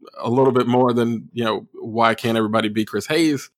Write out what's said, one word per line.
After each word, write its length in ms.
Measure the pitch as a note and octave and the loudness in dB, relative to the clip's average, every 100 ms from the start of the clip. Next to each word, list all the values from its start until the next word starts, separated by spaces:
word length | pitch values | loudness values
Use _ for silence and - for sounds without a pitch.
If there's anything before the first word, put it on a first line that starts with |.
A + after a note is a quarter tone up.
| - - | -20 -8
a 100 | A2+ | -2
little 240 | B2+ C3 | 2 4
bit 140 | B2 A#2+ | 2 2
more 260 | B2 B2+ | 2 2
than, 360 | A#2+ A#2 A2+ - | 2 0 -4 -8
you 100 | G#2+ | -4
know, 240 | A2+ G2+ - | -4 -4 -8
why 420 | - A#2 A2 A2+ A2 | -14 -8 0 2 2
can't 220 | A#2 A2+ | 0 0
everybody 320 | G#2+ A2 G#2+ | 0 0 0
be 160 | A2 G#2 | -4 -4
Chris 220 | G#2 - | -6 -2
Hayes? 420 | D#3 D#3+ C3+ - | 0 0 -2 -8